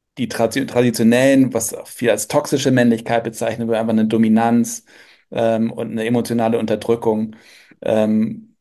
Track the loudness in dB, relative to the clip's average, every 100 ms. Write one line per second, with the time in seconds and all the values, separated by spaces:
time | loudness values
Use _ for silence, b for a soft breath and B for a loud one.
0 | _ -8 -6 0 0 0 -2 2 2 2
1 | 0 2 4 4 2 0 -6 -10 -14 -4
2 | 0 0 0 -2 0 -2 2 2 4 2
3 | 0 -2 -2 -4 -4 -4 -2 -2 0 0
4 | 2 2 4 4 4 2 0 -4 b b
5 | b b b -2 0 0 -2 -4 -8 -6
6 | -2 -2 0 0 0 0 -2 -4 0 0
7 | 2 -2 -4 B B B B B -2 0
8 | 2 2 0 -6 -16 _